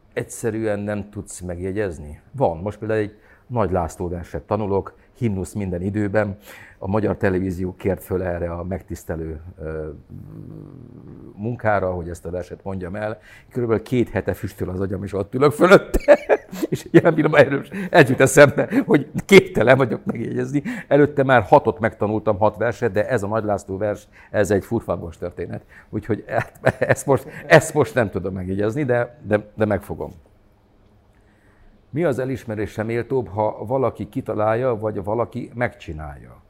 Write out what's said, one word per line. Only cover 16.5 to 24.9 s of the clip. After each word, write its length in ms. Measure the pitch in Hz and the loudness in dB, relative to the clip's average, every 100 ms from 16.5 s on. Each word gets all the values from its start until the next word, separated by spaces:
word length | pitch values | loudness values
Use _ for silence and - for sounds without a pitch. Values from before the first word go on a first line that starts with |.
| 190 - | -8 -4
És 200 | - - | -6 4
jelen 240 | 165 175 | 6 6
pillanatban 320 | 160 151 151 131 | 4 4 4 4
erről 200 | 139 - 196 180 | 2 -4 -8 4
el 140 | 175 127 | 6 6
jut 120 | 127 | 4
eszembe, 480 | 135 147 143 - 135 233 - | 6 8 8 6 0 0 2
hogy 240 | 160 135 - - | 2 2 -8 6
képtelen 500 | 196 - - 113 131 | 6 6 2 4 4
vagyok 280 | 131 131 | 4 -2
megjegyezni. 580 | - 117 113 120 127 143 196 233 - | -6 -6 -6 -6 -4 -4 -4 -10 2
Előtte 340 | 143 143 143 | 4 4 4
már 200 | 135 123 | 4 4
hatot 360 | 101 147 - - | 6 4 4 0
megtanultam, 600 | 107 - 104 107 110 98 | -2 -2 -2 0 -2 2
hat 180 | 107 95 | 0 0
verset, 360 | 117 - 117 | -4 -2 -2
de 160 | 98 98 | 0 0
ez 140 | 120 | -2
a 40 | 98 | -2
Nagy 180 | 110 | -2
László 320 | 104 98 - 95 | -2 -4 -4 -6
vers, 320 | 104 101 - - - | -4 -6 -12 -20 -4
ez 200 | 104 95 | -2 2
egy 140 | 101 | 2
furfangos 520 | - 113 - | 0 -4 -2